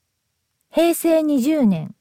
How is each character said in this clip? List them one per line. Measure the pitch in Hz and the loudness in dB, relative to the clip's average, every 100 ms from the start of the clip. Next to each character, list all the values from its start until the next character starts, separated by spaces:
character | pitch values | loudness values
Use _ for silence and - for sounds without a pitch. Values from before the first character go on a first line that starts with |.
| _ _ _ _ _ _ _ | _ _ _ _ _ _ _
平 | - 339 | 0 0
成 | 330 330 320 | 0 0 0
二 | 311 285 | 0 0
十 | 254 311 | 0 0
年、 | 226 165 147 - | 0 0 -6 -16